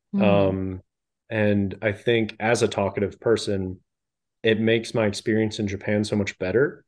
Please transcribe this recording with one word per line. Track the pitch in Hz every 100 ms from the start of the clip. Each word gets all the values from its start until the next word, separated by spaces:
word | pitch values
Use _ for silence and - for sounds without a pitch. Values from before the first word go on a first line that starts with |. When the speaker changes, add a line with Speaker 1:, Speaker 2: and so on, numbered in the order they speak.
| _
Speaker 1:
Mm. | 202
Speaker 2:
Um, | 104 101 95 95 95 92 _ _ _ _ _
and | 110 104 101 98 95
I | 110
think | 101 - 117 107 -
as | 110 120
a | 113
talkative | - 98 - 98 -
person, | 120 107 - 98 92 92 _ _ _ _ _ _
it | 113 107
makes | 110 113 113
my | 120 107
experience | 98 - 110 110 107
in | 104
Japan | 101 - 104
so | 104 107
much | 98 -
better | 92 104 151 -